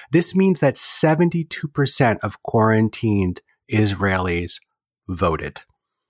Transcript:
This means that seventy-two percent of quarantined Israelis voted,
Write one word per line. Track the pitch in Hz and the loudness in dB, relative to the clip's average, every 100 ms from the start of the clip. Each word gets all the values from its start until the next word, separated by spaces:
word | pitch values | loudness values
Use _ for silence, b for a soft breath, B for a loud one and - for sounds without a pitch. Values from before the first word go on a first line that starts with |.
| B | B
This | 123 113 185 | 0 0 2
means | 190 180 | 2 2
that | 143 120 | 0 0
seventy-two | - - 160 156 175 170 160 - 156 | -2 0 0 2 2 0 -6 -8 -8
percent | - 135 - 123 104 | -2 0 2 2 0
of | 107 - | -4 -8
quarantined | - 117 110 110 110 - 110 101 92 90 - _ _ | -2 2 4 4 2 -2 0 0 0 -4 -12 _ _
Israelis | 110 107 92 98 92 90 87 87 - - _ _ _ - | 0 0 0 0 0 -2 -4 -4 -6 -8 _ _ _ -12
voted, | 90 90 80 76 - - _ _ _ _ | -2 -2 -2 -6 -12 -20 _ _ _ _